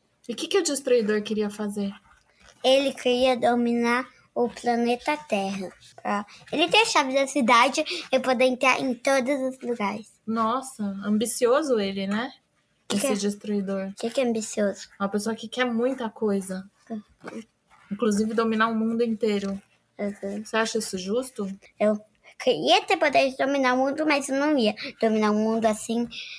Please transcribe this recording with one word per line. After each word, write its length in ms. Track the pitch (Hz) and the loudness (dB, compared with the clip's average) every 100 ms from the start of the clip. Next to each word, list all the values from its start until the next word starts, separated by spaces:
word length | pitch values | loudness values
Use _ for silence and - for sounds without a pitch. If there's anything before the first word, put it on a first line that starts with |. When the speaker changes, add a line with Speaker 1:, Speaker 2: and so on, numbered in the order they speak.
| _ _ - | _ _ -12
Speaker 1:
E 40 | |
o 40 | 233 | -8
que 120 | 311 | -2
que 100 | 392 | 0
o 40 | |
destruidor 600 | 339 277 - 247 208 214 | 0 -2 2 2 2 -2
queria 280 | 208 214 208 | -2 -2 -2
fazer? 420 | 208 208 202 202 196 _ _ _ _ - - | -4 -6 -4 -6 -8 _ _ _ _ -20 -2
Speaker 2:
Ele 300 | 247 269 277 | 4 4 4
queria 440 | - 254 247 262 247 | 0 0 2 2 4
dominar 720 | 240 240 240 233 233 240 262 _ _ | 2 2 2 2 2 0 -2 _ _
o 140 | - 240 | -4 -4
planeta 680 | - 240 233 233 240 - 294 | -2 -2 0 0 0 -2 -4
Terra. 540 | - 208 196 196 185 - - - | -2 -4 -2 -6 -8 -12 -20 -10
Pra 300 | - 208 208 - - | -4 -4 -4 -14 -6
ele 160 | 277 339 | 0 2
ter 100 | 403 | 4
a 80 | 440 | 4
chave 280 | 330 269 | 2 4
da 120 | 269 269 | 6 6
cidade 580 | 294 233 233 262 254 302 349 - | 4 6 6 6 2 -4 -6 -2
e 80 | 262 | 0
poder 240 | 262 240 | 2 4
entrar 360 | 254 247 269 - | 2 4 2 2
em 140 | 269 | 0
todos 460 | 240 - 269 247 285 | -2 2 2 2 0
os 200 | 262 262 | -2 -6
lugares. 520 | 240 240 202 214 214 _ - | -6 -4 -4 -4 -10 _ -6
Speaker 1:
Nossa, 560 | 226 226 247 262 - 202 196 | -2 0 -2 -4 -6 -6 -6
ambicioso 760 | 202 214 226 - 233 262 311 233 | -2 0 0 0 2 2 2 0
ele, 260 | 196 196 196 | 0 -4 -4
né? 260 | 208 262 - _ _ _ _ - | -4 -6 -10 _ _ _ _ -6
Speaker 2:
Que 120 | 202 | -2
que 60 | 277 | 0
Speaker 1:
Esse 200 | 208 202 | 0 -2
Speaker 2:
é? 20 | |
Speaker 1:
destruidor. 640 | 202 208 208 196 196 190 196 | -4 -4 -4 -2 -4 -6 -8
Speaker 2:
Que 120 | 233 | -6
que 100 | 254 | -2
é 40 | |
ambicioso? 640 | 247 220 214 - 202 190 - - | 0 -2 -4 -2 -2 -4 -12 -8
Speaker 1:
Uma 100 | 196 | -4
pessoa 260 | 208 220 | -2 -4
que 140 | 226 220 | -6 -8
quer 160 | - | -6
muita 440 | 247 226 240 262 226 | -4 -2 -2 -4 -8
coisa. 580 | - 220 196 185 185 196 _ - | -6 -4 -4 -6 -10 -14 _ -14
Speaker 2:
Uhum. 540 | 226 - _ - 233 214 _ _ _ _ | -14 -14 _ -16 -16 -16 _ _ _ _
Speaker 1:
Inclusive 440 | 202 226 202 220 | -2 2 2 2
dominar 340 | 226 226 220 226 | 2 2 2 2
o 60 | |
mundo 280 | 226 220 226 | 2 0 0
inteiro. 580 | 240 220 220 202 196 196 - _ _ - | 0 0 0 0 -2 -6 -12 _ _ -8
Speaker 2:
Uhum. 460 | 202 202 196 202 | -8 -6 -8 -8
Speaker 1:
Você 120 | 214 220 | -4 -2
acha 220 | 220 226 | -2 -2
isso 200 | 214 190 | -4 -6
justo? 500 | 185 226 254 - 196 196 - _ | -4 -4 -4 -8 -8 -10 -16 _
Speaker 2:
Eu 220 | 208 208 - _ - - | 0 0 -6 _ -20 -4
queria 440 | - 160 240 359 | -2 0 4 2
ter 140 | - 370 | 4 0
poder 340 | 311 254 269 | 2 2 2
de 60 | 262 | 0
dominar 380 | 269 277 254 | -2 2 2
o 40 | 254 | 2
mundo, 280 | 269 269 311 | 0 0 0
mas 220 | 285 269 | 0 0
eu 100 | 269 | 0
não 180 | 294 294 | 2 2
ia 180 | 214 208 277 - | 2 0 -8 -2
dominar 300 | 226 220 214 | 0 2 2
o 40 | |
mundo 320 | 214 220 226 220 | 2 2 2 0
assim, 420 | 214 - 233 240 - - | 0 -2 -4 -4 -8 -16